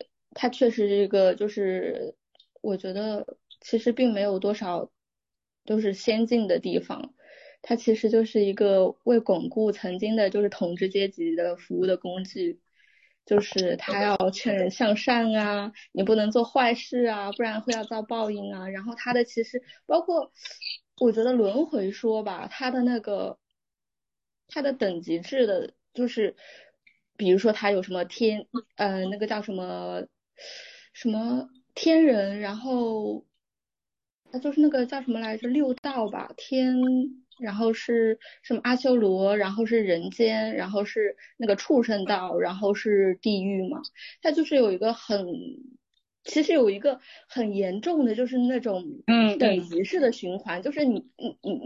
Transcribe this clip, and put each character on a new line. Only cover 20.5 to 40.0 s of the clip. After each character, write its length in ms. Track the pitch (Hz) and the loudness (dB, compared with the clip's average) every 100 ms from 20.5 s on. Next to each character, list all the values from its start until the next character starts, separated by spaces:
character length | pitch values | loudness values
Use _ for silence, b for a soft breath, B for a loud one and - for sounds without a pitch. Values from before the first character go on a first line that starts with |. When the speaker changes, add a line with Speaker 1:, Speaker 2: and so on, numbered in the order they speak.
| B B B _ - | B B B _ 0
Speaker 1:
我 120 | 247 | 2
觉 100 | 220 | 4
得 100 | 233 | 2
轮 340 | 247 196 226 320 | 2 2 2 0
回 260 | 254 190 | -2 -2
说 300 | 202 226 220 | -2 -2 -2
吧， 260 | 208 175 202 | -4 -8 -10
它 200 | - 254 | -8 -4
的 120 | 254 | 0
那 160 | 247 240 | 0 0
个， 400 | 214 190 190 - _ _ _ _ _ _ _ _ _ _ _ | -2 -4 -4 -8 _ _ _ _ _ _ _ _ _ _ _
它 140 | 311 | -4
的 100 | 277 | -2
等 300 | 262 202 170 | 0 -2 -2
级 180 | 170 170 | -4 -4
制 260 | 175 269 226 | -2 0 2
的， 280 | 185 - - _ | 2 -4 -10 _
就 140 | 240 247 | -4 -2
是 280 | 240 202 - B B B B _ _ _ - | 0 -2 -4 B B B B _ _ _ -2
比 140 | 196 | 4
如 80 | 185 | 6
说 140 | 226 | 4
它 180 | 214 208 | 2 2
有 120 | 196 | 0
什 100 | 190 | 0
么 120 | 180 | -4
天， 420 | 175 - 226 214 - 240 - - | -4 0 0 0 -6 -10 -8 -4
呃， 300 | 202 190 185 | -2 -2 -4
那 100 | 202 | -4
个 100 | 208 | -4
叫 140 | 214 | -4
什 120 | 208 | -6
么， 540 | 185 180 180 180 180 185 _ _ _ B B B B B | -8 -8 -8 -8 -8 -10 _ _ _ B B B B B
什 160 | - 240 | -6 -4
么 400 | 214 233 247 - _ _ | -2 -2 -4 -6 _ _
天 300 | - 330 320 | -2 4 6
人， 340 | 311 220 196 202 | 6 4 0 -4
然 160 | 202 214 | -8 -8
后， 640 | 262 247 233 220 208 214 - _ _ _ _ _ _ _ _ _ _ | -4 -2 -2 -4 -6 -8 -12 _ _ _ _ _ _ _ _ _ _
呃， 80 | 254 | -6
就 140 | 285 | -2
是 80 | 285 | 4
那 80 | 302 | 4
个 160 | 277 | 4
叫 160 | 247 269 | 0 -4
什 100 | 254 | -4
么 80 | 226 | -4
来 200 | 220 220 | -4 -6
着， 100 | 247 | -2
六 240 | 269 269 | 0 0
道 360 | 247 285 262 214 | -2 -4 -4 -4
吧， 240 | 185 - - | -4 -10 -14
天， 400 | - 262 254 254 254 254 262 - _ - | -4 0 2 2 2 2 0 -6 _ -12
然 140 | 226 | -6
后 180 | 202 226 | 0 0
是 460 | 226 - 233 226 220 B B | 0 0 2 2 0 B B
什 100 | - | -4
么 80 | 226 | -2
阿 140 | 240 254 | 0 2
修 180 | 262 | 4
罗， 440 | 247 202 185 196 208 | 4 4 2 2 2
然 140 | 196 | 0
后 120 | 202 | -2
是 180 | 226 226 | 0 2
人 280 | 196 170 | 2 0